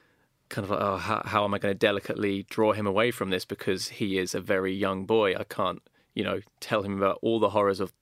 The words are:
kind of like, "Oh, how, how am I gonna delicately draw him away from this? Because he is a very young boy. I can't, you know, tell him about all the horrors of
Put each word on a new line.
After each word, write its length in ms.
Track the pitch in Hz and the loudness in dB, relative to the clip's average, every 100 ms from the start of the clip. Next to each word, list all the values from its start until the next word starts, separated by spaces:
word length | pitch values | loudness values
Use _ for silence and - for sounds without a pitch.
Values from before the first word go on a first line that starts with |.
| _ _ _ _ _ | _ _ _ _ _
kind 160 | - | -8
of 60 | 95 | -4
like, 100 | 104 | 0
"Oh, 160 | 101 95 | 0 -2
how, 260 | 98 107 | -2 -4
how 200 | - 107 | 0 0
am 100 | 104 | 0
I 40 | 101 | 0
gonna 160 | 101 | -2
delicately 680 | 98 107 101 - 104 104 98 | 2 2 2 -4 -2 -2 -2
draw 280 | - - 107 | -4 2 2
him 140 | 101 104 | 2 0
away 240 | 95 120 | 2 0
from 200 | - 95 | 0 -2
this? 140 | 92 | -2
Because 440 | - - - 95 - | -4 -6 -2 -2 -4
he 280 | - 104 95 | -4 -2 0
is 160 | 92 | 0
a 60 | 104 | -4
very 320 | 95 95 95 | -2 0 0
young 320 | 98 98 95 | 0 -2 -2
boy. 300 | 95 110 101 | 2 4 4
I 80 | - | 0
can't, 380 | - - 92 87 - _ _ | -4 -2 -2 -2 -12 _ _
you 80 | - | -4
know, 180 | 98 98 - _ | -2 -4 -8 _
tell 220 | - 110 | -2 -2
him 140 | 98 98 | 0 0
about 220 | 98 - | 0 2
all 200 | 113 113 | 0 2
the 100 | 104 | 4
horrors 300 | 107 101 98 | 4 2 2
of 120 | 92 - | -4 -8